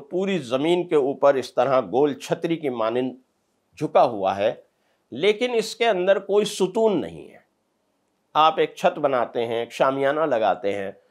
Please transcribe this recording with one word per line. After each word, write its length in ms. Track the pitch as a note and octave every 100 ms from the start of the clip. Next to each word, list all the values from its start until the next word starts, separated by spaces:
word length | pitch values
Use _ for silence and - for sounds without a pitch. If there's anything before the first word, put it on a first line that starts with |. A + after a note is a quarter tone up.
| C#3
पूरी 300 | F3 G3 F#3
ज़मीन 440 | B2 C3 D#3 F3 F3
के 100 | D#3
ऊपर 400 | C3 C3+ C#3 C3+
इस 180 | - -
तरह 240 | B2 C3 G2+
गोल 240 | A2+ D3 C3
छतरी 360 | - E3+ E3+ E3
की 120 | D3+
मानिंद 440 | B2 A2+ A#2+ B2+ B2 _ _ _ _ _ -
झुका 240 | D3+ F#3+
हुआ 300 | D3 G#2+ F#2+
है, 300 | G2 G#2+ - - _ _ _ _
लेकिन 440 | A#2 F#3+ G#3 B3 A#3
इसके 300 | G#3+ - A#3
अंदर 340 | F#3+ F3+ G3+
कोई 240 | G3+ G3+ G#3
सुतून 500 | - F#3 G3+ A3 F3
नहीं 280 | F2 D#2+ -
है। 160 | - _ _ _ _ _ _ _ _ _ D3+
आप 240 | D#3 D#3
एक 160 | D#3 -
छत 180 | F#3 F3+
बनाते 420 | C#3+ C3 A#2 B2+
हैं, 200 | A#2 A#2
एक 80 | A#2
शामियाना 520 | - C#3+ C3+ C#3 D3+ D#3
लगाते 460 | A#2+ G#2 F2+ G2+
हैं, 180 | G2 G2 - _